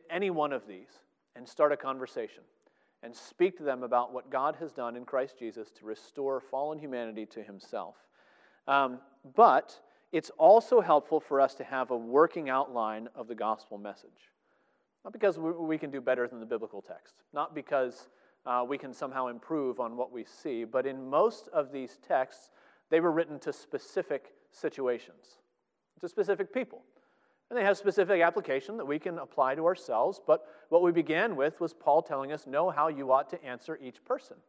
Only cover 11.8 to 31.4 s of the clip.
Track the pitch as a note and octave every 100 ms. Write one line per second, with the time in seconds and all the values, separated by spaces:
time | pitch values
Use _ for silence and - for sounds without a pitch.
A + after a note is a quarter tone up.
11.8 | A#2+ B2 A#2 C3 E3 F3+ D3 C3 C3+ B2
12.8 | A2 A2 A2+ - A2+ A2+ G#2+ G#2+ - G#2
13.8 | G#2 G2 - _ _ _ _ _ _ _
14.8 | _ _ - A3 G#3 E3 D#3+ E3+ E3 D#3
15.8 | D3+ C3+ B2 B2+ A#2+ A#2+ A2+ A#2 G#2+ G2+
16.8 | - E2+ _ _ _ C#3+ D#3+ D#3 - C#3+
17.8 | B2+ A#2+ - _ _ _ - B2 B2 C#3
18.8 | C3+ A#2+ C#3+ C3 B2+ A#2+ - D#3+ C3+ B2
19.8 | A#2+ A#2+ B2 B2 - - D#3+ A#2 A2+ B2+
20.8 | C3+ C3+ C3 C#3+ G#3+ A3+ - E3 C#3 C#3
21.8 | B2+ - - D3+ C3 - - _ _ _
22.8 | - D#3+ E3+ D#3+ D#3+ D3 - C#3 - C3+
23.8 | - - F3+ C#3 - _ _ - D#3+ -
24.8 | B2+ A#2+ - E2+ _ _ _ _ _ _
25.8 | _ - F3 - F#3+ G3 F#3+ - - -
26.8 | _ _ _ _ _ _ - A#3+ G3 G3
27.8 | G3+ F3+ F3+ F#3+ E3+ E3+ E3+ C3+ - A3
28.8 | C#3+ D3+ F#3 E3 C3+ - C3 C#3+ E3 F3+
29.8 | - A2 C#3+ G3 - G3+ - - - E3+
30.8 | F3 E3+ D#3 D#3+ A3+ D#3+